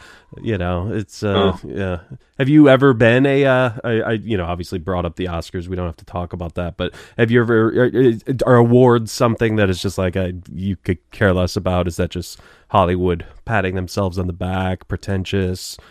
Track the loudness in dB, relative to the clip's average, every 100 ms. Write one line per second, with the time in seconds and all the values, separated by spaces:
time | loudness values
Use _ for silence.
0 | -20 -20 _ -10 -6 -4 -2 -4 -4 -6
1 | -8 -6 -2 0 0 -2 -8 -6 -6 -6
2 | -10 -20 _ -4 4 8 8 8 6 6
3 | 6 6 4 2 2 2 0 -2 -4 -2
4 | -2 -4 -4 -4 -4 -6 -8 -8 -4 -4
5 | -4 -6 -6 -6 -8 -10 -8 -6 -6 -10
6 | -12 -10 -8 -10 -10 -8 -8 -6 -8 -8
7 | -10 -2 2 2 2 2 2 2 0 4
8 | 2 2 -6 -4 4 4 6 6 6 4
9 | 0 -2 0 0 0 0 0 0 -4 -2
10 | -2 -2 -4 -8 -12 -8 -6 -6 -4 -6
11 | _ 0 2 2 0 -2 -2 -2 -2 -4
12 | -6 -6 -12 -16 -20 _ -2 2 2 2
13 | 0 -2 -6 -16 -4 -2 -2 -4 -6 -4
14 | -4 -4 -6 -6 -6 -4 -4 -6 -8 -10
15 | -6 -6 -2 -2 -2 -4 -10 -16 -20